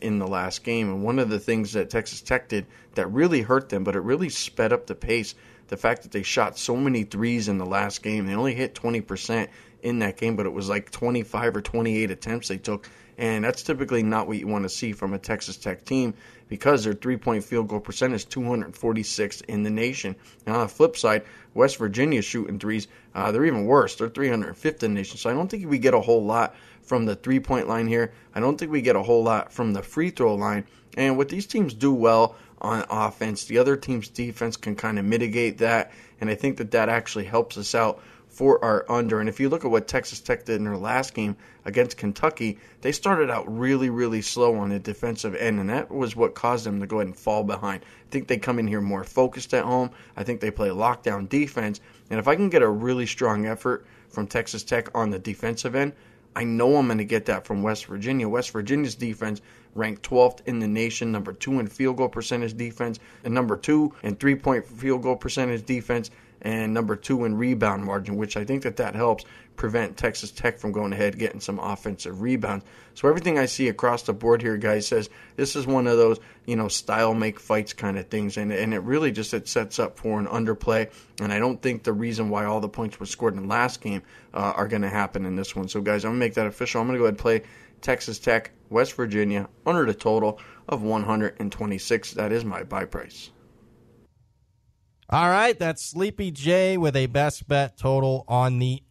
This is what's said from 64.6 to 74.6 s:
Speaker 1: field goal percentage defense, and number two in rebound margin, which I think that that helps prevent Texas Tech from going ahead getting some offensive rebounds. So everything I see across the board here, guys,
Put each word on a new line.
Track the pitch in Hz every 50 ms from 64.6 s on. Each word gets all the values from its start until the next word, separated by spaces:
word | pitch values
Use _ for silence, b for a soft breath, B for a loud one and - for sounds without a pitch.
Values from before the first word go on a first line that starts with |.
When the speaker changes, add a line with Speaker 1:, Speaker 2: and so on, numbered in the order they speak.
| -
Speaker 1:
field | - 120 117 127 135 131 123
goal | 123 127 127
percentage | 120 - 123 - 139 127 123 120 113 110
defense, | - 127 123 110 - 120 120 113 B B B B B B B
and | - - - - 110 110 110
number | 117 113 104 104
two | 101 - - 135 123 120
in | 110 107
rebound | 107 123 127 123 107 113 104 98 98 101
margin, | 98 98 101 92 101 101
which | 104 107 104 -
I | 104 104
think | 110 135 139
that | 135 120 101
that | - 120 101 101
helps | 107 120 117 110 - B B B B B B B
prevent | - - 110 107 117 107 - -
Texas | - - 113 - - - 101
Tech | - - - 104 - -
from | - 104
going | 98 104 104 98
ahead | 98 104 104 101 98 113
getting | 113 110 - 92
some | - - 101 92
offensive | 92 101 101 - - 107 98 - - 90 92 92
rebounds. | 110 123 131 117 104 104 101 95 B B B B B B B
So | - - 143
everything | 156 175 165 180 156 143
I | 131
see | 127 - - 135 120
across | 104 - - 123 120 117
the | - -
board | 101 104 117 117 117 117
here, | 120 113 107
guys, | 104